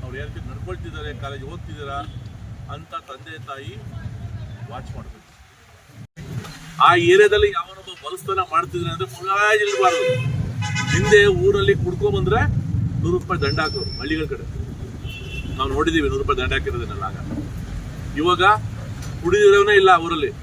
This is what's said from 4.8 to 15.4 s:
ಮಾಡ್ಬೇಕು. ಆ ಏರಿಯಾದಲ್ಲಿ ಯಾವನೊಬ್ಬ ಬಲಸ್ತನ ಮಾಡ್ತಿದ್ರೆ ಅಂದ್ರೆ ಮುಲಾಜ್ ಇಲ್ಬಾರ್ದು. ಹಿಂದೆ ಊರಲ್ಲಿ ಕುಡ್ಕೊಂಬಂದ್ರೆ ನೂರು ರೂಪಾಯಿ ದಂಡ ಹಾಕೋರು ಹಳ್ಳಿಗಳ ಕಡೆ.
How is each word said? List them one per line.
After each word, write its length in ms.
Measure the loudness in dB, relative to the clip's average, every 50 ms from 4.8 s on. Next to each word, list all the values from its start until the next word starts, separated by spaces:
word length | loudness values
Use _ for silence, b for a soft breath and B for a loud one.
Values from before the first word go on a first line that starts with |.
| -12 -12 -12
ಮಾಡ್ಬೇಕು. 320 | -12 -12 -14 -16 -18 -20 _ -20 _ -20 _ _ _ -20 -20 -20 -20 -20 _ -20 -20 -20 -20 _ -16 -14 -10 -10 -10 -10 -10 -16 -16 -16 -18 -2 2 4
ಆ 40 | 6 6 6 6 6
ಏರಿಯಾದಲ್ಲಿ 380 | 8 8 8 6 6 4 2 2 0 -2
ಯಾವನೊಬ್ಬ 340 | -8 -8 -12 -18 -16 -16 -16 -14 -12
ಬಲಸ್ತನ 360 | -12 -12 -10 -6 -6 -4 -4 -4 -2 0
ಮಾಡ್ತಿದ್ರೆ 360 | -2 -2 -2 -4 -4 -4 -4 -4
ಅಂದ್ರೆ 120 | -6 -8 -8 -8 -10
ಮುಲಾಜ್ 440 | -6 -2 0 2 2 4 4 4 2
ಇಲ್ಬಾರ್ದು. 420 | 0 0 2 4 4 4 2 0 0 0 0 0 -2 -2 -2 -4 -4 -4 -4 -4 -4 -2 -2 -2 0 0
ಹಿಂದೆ 280 | 2 4 8 8 8 8 8 6 4 4
ಊರಲ್ಲಿ 320 | 4 4 4 4 4 4 2 2
ಕುಡ್ಕೊಂಬಂದ್ರೆ 560 | -2 -2 0 0 0 0 2 0 2 2 2 2 2 0 0 -2 -2 -2 -2 -2 -2 -2 -2
ನೂರು 120 | -2 0 0 -2
ರೂಪಾಯಿ 200 | -2 -2 -4 -2 -2
ದಂಡ 140 | -2 0 0 -2
ಹಾಕೋರು 260 | -2 -2 -4 -6 -6 -8 -8
ಹಳ್ಳಿಗಳ 260 | -6 -4 -4 -4 -4 -6 -6
ಕಡೆ. 120 | -8 -8 -10 -8 -8 -8 -8 -8 -12 -12 -12 -12 -12 -10 -10 -10 -10 -12 -10 -10 -8